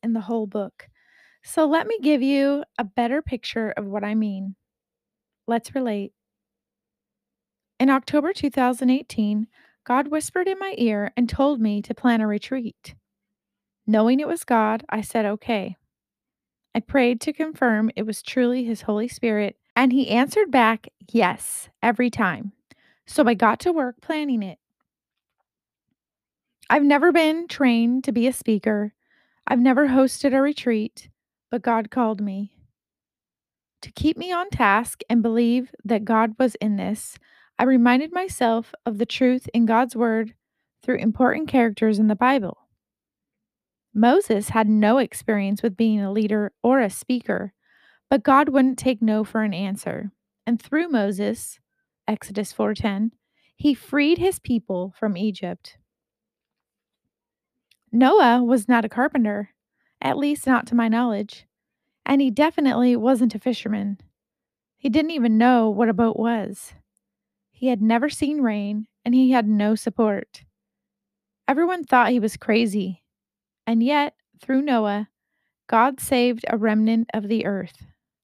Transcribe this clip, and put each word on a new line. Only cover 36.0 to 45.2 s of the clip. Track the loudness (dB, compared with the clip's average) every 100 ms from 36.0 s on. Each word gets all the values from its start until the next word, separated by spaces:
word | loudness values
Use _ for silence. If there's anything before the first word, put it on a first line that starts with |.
God | 0 0 0 0
was | -2 0
in | -4
this, | -4 -4 -8 -10 -20 _ _ _ -2
I |
reminded | 2 4 4 4 0
myself | -6 -6 -2 0 0 -4 -10
of | -6 -4
the | -4
truth | 0 0 0 -2
in | 0
God's | 2 2 0
word | -2 -2 -2 -4 -10 _ _ _ _
through | -6 -2
important | -2 0 0 0 0
characters | 2 2 0 0 2
in | 2
the | 2
Bible. | 2 0 -2 -10 _ _ _ _ _ _ _ _ _ _ _ _ _ 2
Moses | 4 4 2 -2 0
had | 0 2
no | 4 4 4
experience | 0 -4